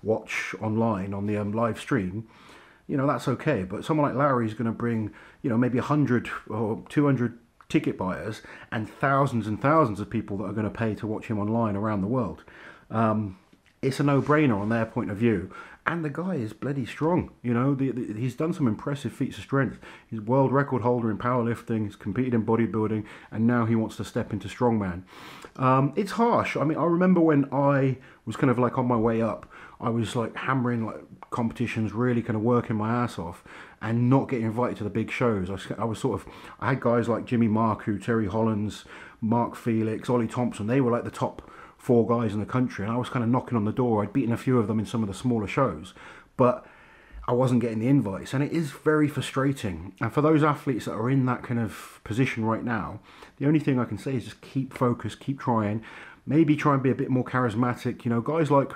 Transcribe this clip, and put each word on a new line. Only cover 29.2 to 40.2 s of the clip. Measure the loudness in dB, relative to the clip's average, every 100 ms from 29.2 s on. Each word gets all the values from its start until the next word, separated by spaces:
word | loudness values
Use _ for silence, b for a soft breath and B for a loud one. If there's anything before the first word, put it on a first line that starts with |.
up, | 0 -2 -10 B B B
I | -2
was, | 0 -2
like, | -2 -4 -4
hammering, | -2 0 0 -2
like, | -4 -8 -16 -20 -8
competitions, | -2 -2 -2 -4 -2 -2
really | 0 0 0
kind | 0 0
of |
working | 2 2 2 -2
my | 0
ass | 0 -2 -4
off | -10 -10 -16 B B B
and | -2 2 6
not | 4 4
getting | 0
invited | 0 0 -2 -2
to |
the | -4
big | -2 -2
shows. | 0 0 0 -2
I |
s-, | -6 -8 -6
I | -4
was | -2
sort | -2 -4
of, | -8 B B B
I | -2
had | 0
guys | 2 2 2
like | 0
Jimmy | 0 2 4
Marcoux, | 4 2 0 -2 -4
Terry | 0 0 0
Hollands, | 0 0 0 -4 -8 -16 B B B
Mark | 0 0 0 -4
Felix, | -2 0 0 -4 0
Ollie | 0